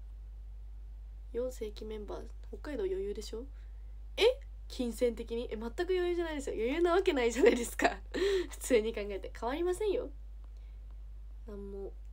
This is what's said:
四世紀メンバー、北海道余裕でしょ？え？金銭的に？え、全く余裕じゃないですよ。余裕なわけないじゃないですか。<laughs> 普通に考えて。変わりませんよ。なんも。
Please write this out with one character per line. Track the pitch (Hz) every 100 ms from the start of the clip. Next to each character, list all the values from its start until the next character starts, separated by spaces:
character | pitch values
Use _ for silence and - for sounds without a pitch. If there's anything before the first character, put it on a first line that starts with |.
| - - - - - - - - - - - - -
四 | 233 254
世 | - 214
紀 | -
メ | 214 214
ン |
バ | 202 -
ー、 | - - -
北 | 220 302
海 | 254
道 |
余 | 190 190
裕 | 202
で | 208
し | -
ょ？ | 220 277 - - - - - - -
え？ | 453 - - - -
金 | - 240
銭 | 220 247
的 | 233 226 233
に？ | 254
え、 | 220
全 | 233
く | -
余 | 359 370 349
裕 |
じ | 349
ゃ |
な | 330
い |
で | 294
す | 277
よ。 | -
余 | 233
裕 | 320
な | 349
わ | 370
け | 370
な | 277
い | 233
じ | 233
ゃ |
な | -
い | 247
で |
す | 233 -
か。 | - - - 294
<laughs> | 392 381 349
普 | -
通 | - 226
に | 220
考 | 226 202
え | 196
て。 | - -
変 | 226
わ |
り | 311
ま | 359
せ | 359
ん | 427
よ。 | 480 277 - - - - - - - - - - - - - 226
な |
ん | 202 202
も。 | 196 190 - -